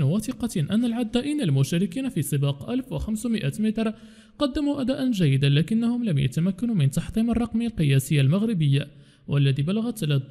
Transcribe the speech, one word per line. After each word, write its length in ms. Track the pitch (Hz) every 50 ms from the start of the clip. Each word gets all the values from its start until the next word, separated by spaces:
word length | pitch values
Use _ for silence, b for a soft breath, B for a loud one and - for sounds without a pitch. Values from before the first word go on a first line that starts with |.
واثقة 600 | 143 135 175 220 214 262 247 - 240 226 - 185
أن 240 | 143 - 190 226 247
العدائين 560 | 233 226 240 247 220 - 240 247 143 - 294
المشاركين 680 | 269 147 135 135 139 - 175 170 202 202 - 262 269 127
في 140 | - 165
سباق 480 | 135 - 151 139 143 143 139 143 - -
ألف 220 | 247 262 262 -
وخمسمائة 600 | - - - 214 220 214 - 240 226 185 - 143 - -
متر 320 | 214 220 214 226 220 220 220 B B B B B B B B -
قدموا 420 | 294 277 285 311 285 285 285 285
أداء 300 | 254 226 262 269 262 254
جيدا، 380 | 233 185 175 139 135 135 143 143
لكنهم 560 | 143 147 165 - 220 226 233 233 240 240 240
لم 140 | 214 156 135
يتمكنوا 560 | 139 131 - 160 170 196 190 - 240 233 226
من 160 | 175 135 143
تحطيم 400 | - 170 - - - 220 226 240
الرقم 320 | 226 226 240 233 220 226
القياسي 580 | 233 233 - - 156 139 135 135 - - 156 143
المغربي 600 | 135 135 165 202 220 233 226 165 156 143 135 139 - - b b b b b b b -
والذي 340 | 143 143 139 139 131 139
بلغ 280 | 143 170 196 220 226 240
ثلاث 320 | 233 - 170 151 143 135 139 -